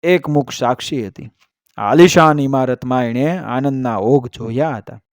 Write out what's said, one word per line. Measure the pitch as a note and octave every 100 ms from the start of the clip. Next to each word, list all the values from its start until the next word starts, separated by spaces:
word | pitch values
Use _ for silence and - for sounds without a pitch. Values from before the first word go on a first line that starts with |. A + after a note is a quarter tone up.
એકમુખ | E3 F3+ - D3 C3+
સાક્ષી | - A#2+ B2 - C#3+ G#2
હતી. | - A2+ _ _ _ _ -
આ | G#2
આલિશાન | C3+ E3+ - D#3+ D3+
ઇમારતમાં | C#3 C3+ B2+ B2 B2+ B2+
એણે | A#2+ A#2+ C#3+ F3+
આનંદના | - B2 C#3 C3+ B2+ A2
ઓઘ | G#2 C#3 B2
જોયા | - A2+ A#2 D#3
હતા | B2 - A2 _